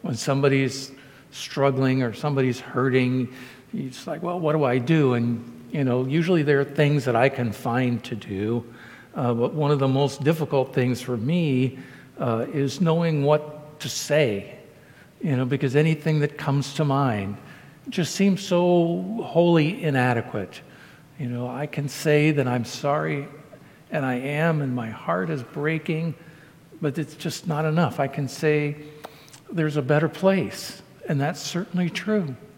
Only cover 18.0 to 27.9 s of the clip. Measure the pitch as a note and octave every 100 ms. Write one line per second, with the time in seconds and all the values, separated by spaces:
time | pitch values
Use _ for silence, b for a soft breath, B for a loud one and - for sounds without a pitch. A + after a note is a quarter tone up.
18 | D#3+ - G3 F#3 - F3 F3 F3 E3+ F3
19 | F#3 A3+ - - F3 E3+ D3+ G3+ E3 C3+
20 | B2 A#2 A2 A2 F#2+ - - B B B
21 | B - B2 A#2+ B2 B2 D3 - D3 -
22 | E3 D3 D3+ D3 B2+ B2 A2+ - C#3+ D3
23 | D#3 D3 C#3+ - - - B B - D#3+
24 | C3+ B2+ C3+ D3 E3 D#3+ C#3 B2 A2+ G#2
25 | - F3 F#3 D#3 A#2+ - D3 D#3+ D#3 D#3
26 | E3 - B B B B B - D3+ C#3
27 | D3 - E3 - - D3+ D#3+ D#3 D#3+